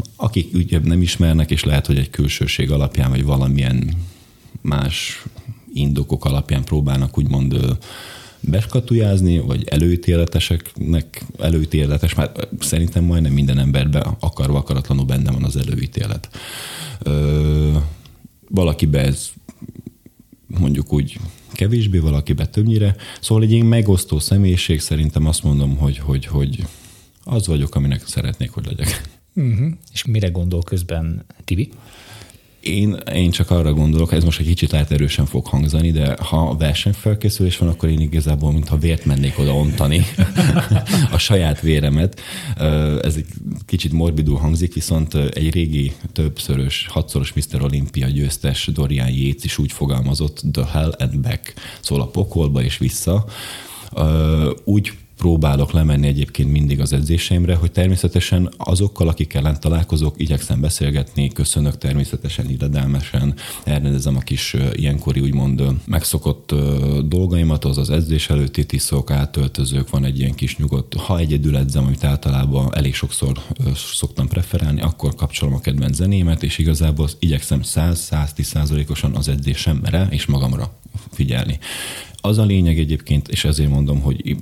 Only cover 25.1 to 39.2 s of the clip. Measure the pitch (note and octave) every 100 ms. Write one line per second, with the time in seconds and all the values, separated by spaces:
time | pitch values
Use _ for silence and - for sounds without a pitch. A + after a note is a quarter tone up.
25.1 | D2 D#2 D#2 D2+ C#2+ C#2 C2+ C#2+ C2 D2
26.1 | C2+ - D2 C#2 E2 - - - - -
27.1 | _ - A#2 F2 D2+ C#2+ - C#2 C2+ -
28.1 | - C2+ - - - - - - - -
29.1 | - _ - C3 G#2+ D3+ E3 - - -
30.1 | A2 F#2+ F2 F2 F2 F2 F#2 E2+ E2 D#2+
31.1 | E2+ - - - F2+ - - - - -
32.1 | - - - _ _ - G2 G#2 F#2+ -
33.1 | - F2 F2 E2+ F2 D#2 D2+ D#2 D#2 D#2+
34.1 | D#2+ E2 D#2 D#2+ F2 D#2 D2+ D2 D2 C#2+
35.1 | - C#2 C2 - C#2 D2+ D#2 E2 D#2+ C#2
36.1 | - - D#2+ D#2+ D2 D#2 - - G2+ A2
37.1 | G#2+ G#2+ - F#2 - E2+ D#2+ D#2+ D#2 D#2
38.1 | D#2 D2 D2 D2 D#2 D2+ D#2 E2 D#2+ -
39.1 | C#2